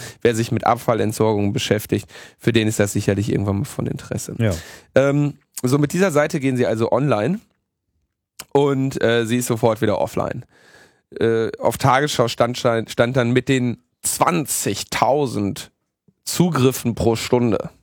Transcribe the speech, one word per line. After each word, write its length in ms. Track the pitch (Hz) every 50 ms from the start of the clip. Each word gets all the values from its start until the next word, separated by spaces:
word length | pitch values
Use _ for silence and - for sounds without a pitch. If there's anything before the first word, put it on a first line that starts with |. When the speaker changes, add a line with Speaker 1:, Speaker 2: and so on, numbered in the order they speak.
| - - - -
Speaker 1:
Wer 120 | - 117 120
sich 160 | 110 113 -
mit 140 | - 110 -
Abfallentsorgung 880 | - 117 120 - - 120 107 104 104 113 - 110 110 110 101 101 101 101
beschäftigt, 560 | - - - - 107 - - - 104 - - - - - - - _
für 120 | - -
den 160 | 117 117 110 107
ist 120 | 107 -
das 120 | 104 101
sicherlich 400 | - 104 101 - 101 98 104 117
irgendwann 280 | - - 98 101 98 101
mal 60 | 98
von 200 | - - - 117
Interesse. 480 | - - - - - - 113 - - - -
Speaker 2:
Ja. 140 | 117 110 90 82 - - - - - _ -
Speaker 1:
Ähm, 400 | 131 135 139 139 147 147 143 135 - _ _ _ -
so, 160 | - 127 127 143
mit 160 | 147 143 -
dieser 180 | 175 190 196
Seite 280 | 147 143 147 160 - 160
gehen 180 | 135 135 131 123
sie 80 | 123
also 260 | 90 110 110 113 -
online 480 | - 117 143 147 120 104 104 127 185 220 - _ _ _ _ _ _ _ _ _ _ _ _ _ _ _ _ _ _ - - _
und, 480 | - 139 143 143 139 135 135 135 131 - -
äh, 240 | 113 117 120 117 110
sie 100 | 117 123
ist 80 | 123
sofort 360 | - 131 110 - 117 110 -
wieder 180 | - 104 98 -
offline. 420 | - - - - - - - 127 123 _ _ _ _ _ - - - _ _ _ _ _ - -
Äh, 320 | - 113 113 113 113 107 - -
auf 180 | - - 113 -
Tagesschau 500 | - 139 127 135 147 151 - - 127 117
stand, 280 | - - 123 117 123 -
stand 580 | - 127 117 113 110 - - - 123 120 120
dann 140 | 135 120 117
mit 160 | 123 127 127 -
den 300 | 135 131 123 123 113 - _ _ _ _
zwanzigtausend 1700 | - - - - 143 135 170 170 143 - - - - 123 101 - - - - - - 110 131 151 147 123 113 110 104 98 - - - - _ _ _ _ _ _ _ _ _ _ _
Zugriffen 720 | - - - 175 180 160 143 123 131 131 - - 123 113
pro 200 | - - 113 113
Stunde. 540 | 113 - - - 123 120 120 101 - - - - _